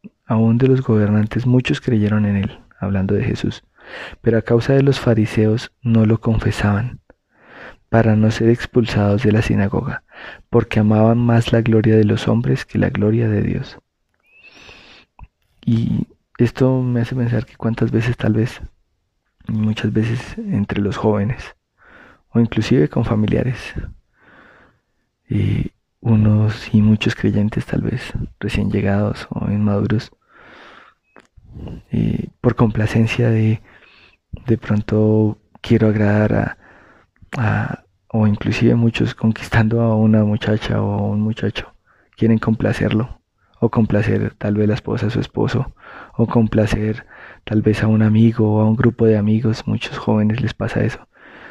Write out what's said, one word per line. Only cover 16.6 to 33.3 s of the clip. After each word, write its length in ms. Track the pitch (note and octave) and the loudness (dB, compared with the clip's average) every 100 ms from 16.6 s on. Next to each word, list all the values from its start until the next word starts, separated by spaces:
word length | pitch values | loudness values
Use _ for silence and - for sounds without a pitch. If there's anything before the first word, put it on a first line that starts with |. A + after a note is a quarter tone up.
| C3 C3 | 0 2
me 180 | B2+ B2 | -2 -2
hace 140 | A#2 C3 | -2 -4
pensar 300 | A#2+ A#2 A#2 | -2 -4 -6
que 120 | - | -8
cuántas 340 | A2+ A2+ A2+ | -6 -2 -2
veces 240 | A2+ A2+ A#2+ | 0 -2 -2
tal 180 | A2+ | -2
vez, 280 | A2 A#2 - - - _ _ _ _ _ _ - | 0 -2 -6 -16 -18 _ _ _ _ _ _ -8
y 60 | |
muchas 380 | A2 G#2+ G#2+ A2 | -2 -2 -2 -2
veces 460 | A2+ A2+ A#2 - - | -2 -2 -4 -8 -12
entre 420 | A3 D3+ G2+ - | -4 -2 -2 -2
los 160 | G2+ - | -4 -2
jóvenes, 580 | - G#2 G2+ - - - _ _ _ - - _ _ | -2 0 -2 -6 -12 -20 _ _ _ -20 -20 _ _
o 100 | A#2+ | 0
inclusive 500 | A2+ - A2 B2+ D3 | 0 0 0 2 2
con 160 | - A#2 | 0 -2
familiares, 680 | A2 G#2+ - B2+ A#2+ - - - - _ _ _ - - - _ _ _ _ _ _ _ | 0 0 0 -2 -6 -10 -12 -12 -16 _ _ _ -20 -20 -20 _ _ _ _ _ _ _
y 440 | G#2+ G2+ G#2 - - _ _ | -4 -2 -2 -4 -10 _ _
unos 760 | A#2 A2 G#2+ G#2+ G#2+ G#2+ - | 0 2 4 4 2 -2 0
y 80 | A2 | 2
muchos 340 | G#2+ G#2+ - - | 4 4 2 0
creyentes 500 | G#2 G#2 G#2 - - | 0 0 -2 -4 -4
tal 160 | - | -4
vez 320 | A2 B2 - - - - | -4 -6 -8 -8 -10 -8
recién 320 | G#2+ - G2+ | -6 -2 -2
llegados 560 | G#2 G2 G2+ G#2 - - | 0 0 0 0 -4 -8
o 180 | - G#2+ | -6 -4
inmaduros, 600 | G#2 G#2 G2+ G#2 A2 - _ _ _ - - - - - _ _ - _ - - - - - - | 0 0 0 0 -2 -4 _ _ _ -20 -20 -20 -20 -20 _ _ -20 _ -20 -20 -18 -16 -16 -8
y 380 | A2+ A1 - - - | -4 -2 -2 -6 -4
por 160 | B2 A2+ | -4 0
complacencia 760 | A#2 G#2+ A2 A#2+ A2+ - A#2+ | 0 0 -2 0 0 0 0